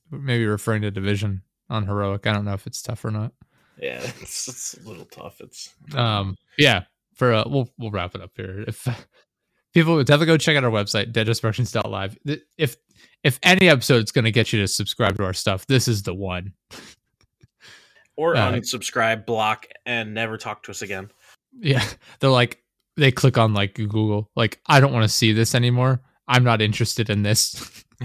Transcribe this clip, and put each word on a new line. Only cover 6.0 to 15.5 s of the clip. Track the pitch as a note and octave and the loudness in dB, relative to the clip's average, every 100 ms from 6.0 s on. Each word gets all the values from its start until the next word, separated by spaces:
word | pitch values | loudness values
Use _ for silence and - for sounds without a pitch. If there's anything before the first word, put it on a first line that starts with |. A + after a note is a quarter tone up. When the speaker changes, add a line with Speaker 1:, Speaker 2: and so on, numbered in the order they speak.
| A#2+ G#2+ G2 F#2 _ - | -2 -2 -4 -8 _ 2
Speaker 1:
yeah. | C#3+ G2+ - _ _ | 4 4 -2 _ _
For, | - B2 | -2 0
uh, | A2 - | 2 0
we'll, | C#3 A#2+ - | -2 -4 -8
we'll | A2+ | -8
wrap | G2+ F2 | -6 -8
it | G2 | -10
up | F2 - | -16 -14
here. | G2 F#2+ A2 | -12 -10 -10
If | G#2 - A#2 - _ _ | -8 -8 -8 -12 _ _
<laughs> | _ _ _ _ | _ _ _ _
people | E3 D#3+ | 2 2
would | D#3+ C3 | 2 4
definitely | D3 E3 | 4 4
go | D#3+ | 4
check | E3 | 4
out | D3 | 2
our | B2 | 2
website, | A2 G2+ G#2+ G2+ | 0 -2 -2 -2
dead | A2+ | -2
destructions | A2 A2+ A2 G#2 A2 | 0 0 -2 -2 -2
dot | A2 G#2+ | -4 -4
live. | G2+ G2 - C#3 | -6 -8 -8 -8
Th-, | D3+ - - | -8 -10 -4
if, | D3 - _ _ _ _ | -4 -4 _ _ _ _
if | D3 - | -2 2
any | E3+ F#3+ F3+ | 4 6 6
episode | C#3 - B2+ | 6 4 2
is | G#2+ | 2
gonna | C#3 A2+ | 0 0
get | A2 G#2+ | 2 0
you | A2 | 0
to | G2 | -2
subscribe | - G2+ - G#2+ G2 | -4 -6 -2 -2 0
to | |
our | F#2+ | -4
stuff, | F#2 - | -4 -4